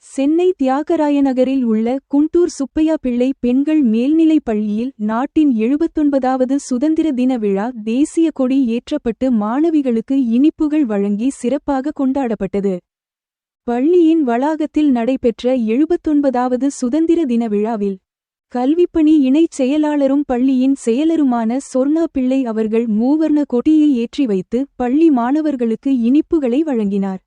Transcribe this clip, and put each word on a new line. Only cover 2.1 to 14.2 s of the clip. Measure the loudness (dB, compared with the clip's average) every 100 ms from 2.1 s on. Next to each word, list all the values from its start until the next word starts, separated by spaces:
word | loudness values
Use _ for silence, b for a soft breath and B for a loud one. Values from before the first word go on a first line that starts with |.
குண்டூர் | 0 0 2 0 -2
சுப்பையா | -8 -2 0 0
பிள்ளை | -2 -2 -2 -2
பெண்கள் | 0 0 2 2
மேல்நிலைப் | 2 2 0 2 4 2 0
பள்ளியில் | -4 -2 -4 -6 -6
நாட்டின் | -4 -4 -2 0 2 2
எழுபத்தொன்பதாவது | 0 0 -2 0 0 2 0 0 0 -2 -2
சுதந்திர | -2 0 0 0
தின | 0 0 0
விழா | -2 -2 -4 -6
தேசிய | -6 -2 -2 0 -2
கொடி | 0 0 0 0
ஏற்றப்பட்டு | -2 -4 -6 -6 -4 0 0
மாணவிகளுக்கு | 0 0 0 0 0 -2 -2 -2 0
இனிப்புகள் | 2 2 0 -2 0 0
வழங்கி | -2 -2 -2 -4
சிறப்பாக | -4 -4 -4 -2 -4 -4 -4
கொண்டாடப்பட்டது. | -2 -2 -4 -4 -4 -4 -4 -6 _ _ _ _ _ _ _ _ -6
பள்ளியின் | -2 2 4 4 2